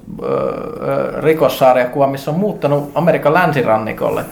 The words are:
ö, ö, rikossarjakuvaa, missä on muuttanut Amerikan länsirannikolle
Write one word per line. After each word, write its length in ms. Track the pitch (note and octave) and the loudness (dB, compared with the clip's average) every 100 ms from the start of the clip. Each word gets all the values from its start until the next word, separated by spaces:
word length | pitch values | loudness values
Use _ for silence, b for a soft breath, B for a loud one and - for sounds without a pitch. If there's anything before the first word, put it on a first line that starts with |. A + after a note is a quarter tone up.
| - - | -16 -10
ö, 40 | B2+ | -4
ö, 960 | C3+ - - - - C#3 C#3 C3 A#2+ | -2 -2 -6 -10 -8 -4 -2 -4 -2
rikossarjakuvaa, 880 | D3 D#3+ C3+ - C3 B2+ B2 D3 C#3 | 0 2 2 4 4 4 2 0 0
missä 220 | C#3 - | 0 -4
on 60 | D#3+ | -2
muuttanut 520 | G#3 - - D3 C#3+ | -2 -2 0 0 -2
Amerikan 400 | C#3+ E3+ C#3+ C#3+ | 0 2 2 4
länsirannikolle 880 | E3 F3 D3 A2+ A2 G#2+ - A#2 A#2 - | 2 2 2 2 0 0 -4 -2 -4 -4